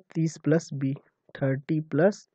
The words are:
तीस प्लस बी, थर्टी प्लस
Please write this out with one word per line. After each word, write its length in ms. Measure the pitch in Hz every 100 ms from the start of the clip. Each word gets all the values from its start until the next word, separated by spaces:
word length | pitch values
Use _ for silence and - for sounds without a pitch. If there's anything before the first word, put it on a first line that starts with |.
| - 170
तीस 220 | 160 -
प्लस 320 | 147 160 -
बी, 200 | 139 135 139 - _ _ -
थर्टी 440 | 135 135 - 160
प्लस 460 | 156 143 185 208 -